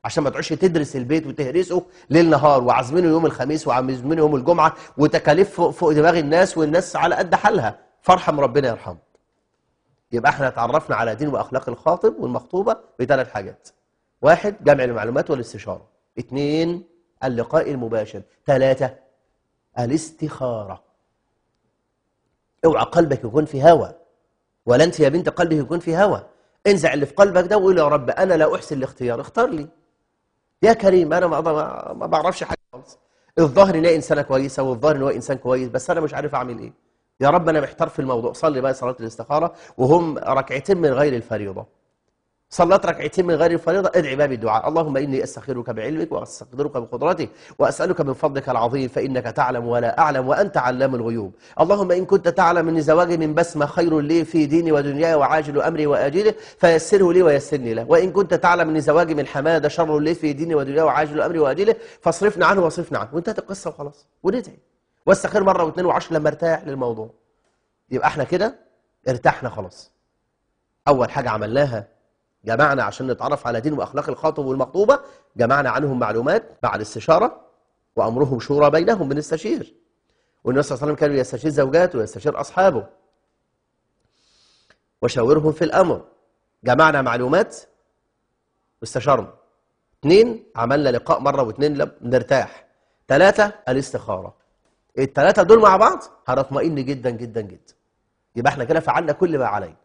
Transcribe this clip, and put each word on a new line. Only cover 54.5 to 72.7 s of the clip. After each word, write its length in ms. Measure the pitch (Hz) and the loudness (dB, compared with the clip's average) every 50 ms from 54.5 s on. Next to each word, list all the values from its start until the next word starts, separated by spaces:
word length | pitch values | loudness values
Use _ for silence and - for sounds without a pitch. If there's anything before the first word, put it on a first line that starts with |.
| 151 170 170 160 | 2 0 2 2
ودنياي 420 | 156 143 143 143 139 143 160 165 165 | 2 2 0 -2 -2 0 0 2 2
وعاجل 460 | 147 139 123 151 160 151 147 143 143 | 2 2 2 2 0 -2 -2 -2 -2
أمري 260 | - 151 165 151 151 | -2 0 -2 -2 0
وآجله 440 | 147 143 104 120 143 143 185 214 214 214 - - - - | 0 2 2 0 0 0 2 0 0 0 -2 -14 -20 -4
فيسره 560 | _ - 170 165 156 156 - 208 196 196 175 170 | _ 4 4 4 2 2 2 2 4 4 4 4
لي 80 | 185 | 4
ويسرني 520 | 180 160 143 139 135 - 156 139 123 117 110 | 4 4 4 2 0 -4 -6 -4 -4 -4 -6
له، 120 | 113 117 - | -6 0 2
وإن 220 | 165 165 180 185 | 4 4 4 2
كنت 220 | 151 196 196 - 180 | 0 -2 0 0 -2
تعلم 360 | 151 143 170 175 170 170 160 | 2 2 2 2 2 2 0
أن 100 | 156 156 | 0 0
زواجي 360 | 135 151 147 165 175 160 160 | 0 2 2 2 2 2 -2
من 120 | 147 135 | -4 -4
حمادة 420 | - - 143 139 160 165 160 143 147 | -4 -6 -2 0 0 0 2 0 -2
شر 300 | - - 165 156 151 147 | -2 -2 -2 0 0 0
لي 160 | 151 156 165 | 0 0 -2
في 180 | 160 156 151 143 | -2 -4 -4 -4
ديني 220 | 135 165 170 160 | -4 -4 -2 -2
ودنياي 260 | 147 139 135 139 156 | -2 -2 0 0 0
وعاجل 400 | 160 151 123 147 156 151 147 151 | 2 2 2 0 -2 -2 -2 -4
أمري 180 | - 156 170 165 | -4 -2 0 0
وآجله 360 | 151 135 131 165 202 214 220 220 - - - _ | 0 0 0 0 0 0 0 -2 -6 -20 -20 _
فاصرفنا 440 | _ 170 165 - 196 208 208 170 175 | _ -2 -2 0 -2 -2 0 2 2
عنه 160 | 165 196 196 | 2 4 4
واصرفنا 380 | 175 160 156 175 165 - 147 110 | 0 0 -2 -4 -8 -6 -6 -6
عنه." 100 | 104 113 143 | -6 -6 -8
وانتهت 260 | 165 170 226 214 196 | -6 -6 -6 -8 -8
القصة 300 | - - 202 - - 170 | -10 -10 -16 -12 -12 -14
وخلاص، 380 | - - 147 143 - _ _ _ _ _ - | -12 -12 -16 -16 -16 _ _ _ _ _ -4
وندعي 360 | 180 196 254 - 160 - _ _ _ _ _ _ _ _ _ _ | -4 -4 -4 -8 -12 -20 _ _ _ _ _ _ _ _ _ _
واستخير 380 | 151 190 - - - - 208 190 | 2 2 2 0 -2 -2 2 2
مرة 200 | 190 185 180 170 | 2 2 2 0
واثنين 220 | 156 - 175 180 | -2 -2 -2 -2
وعشر 300 | 175 131 - - - 165 | 0 0 -2 -2 -2 -4
لما 140 | 156 151 151 | 0 0 -2
ارتاح 340 | 147 151 170 165 160 147 - | -2 0 -2 -2 -2 -2 -4
للموضوع. 460 | 151 139 135 127 120 113 113 110 117 _ _ _ _ _ _ _ _ _ _ _ _ _ _ _ _ | -10 -8 -6 -4 -4 -4 -6 -10 -16 _ _ _ _ _ _ _ _ _ _ _ _ _ _ _ _
يبقى 160 | 127 123 - | -6 -2 -2
احنا 160 | 147 - 147 131 | -2 -2 -2 -4
كده 320 | - 175 180 202 233 269 _ _ _ _ _ _ _ _ _ _ - | -2 -2 -2 -2 -4 -6 _ _ _ _ _ _ _ _ _ _ -4
ارتحنا 400 | 127 117 - 147 - - - 117 | -4 2 2 0 0 0 -10 -10
خلاص. 420 | - 110 98 90 - - - _ _ _ _ _ _ _ _ _ _ _ _ _ _ _ _ _ _ _ _ | -10 -10 -14 -14 -16 -20 -20 _ _ _ _ _ _ _ _ _ _ _ _ _ _ _ _ _ _ _ _
أول 240 | 147 143 127 120 110 | 0 2 2 0 -2
حاجة 180 | - 143 127 120 | -4 -6 -6 -4
عملناها، 580 | 107 107 107 107 117 139 147 135 117 107 101 _ _ _ _ _ _ _ _ _ _ _ _ | -4 -4 -6 -4 -2 -2 -2 -2 -4 -10 -10 _ _ _ _ _ _ _ _ _ _ _ _
جمعنا 380 | 107 113 120 151 147 | -4 0 2 2 2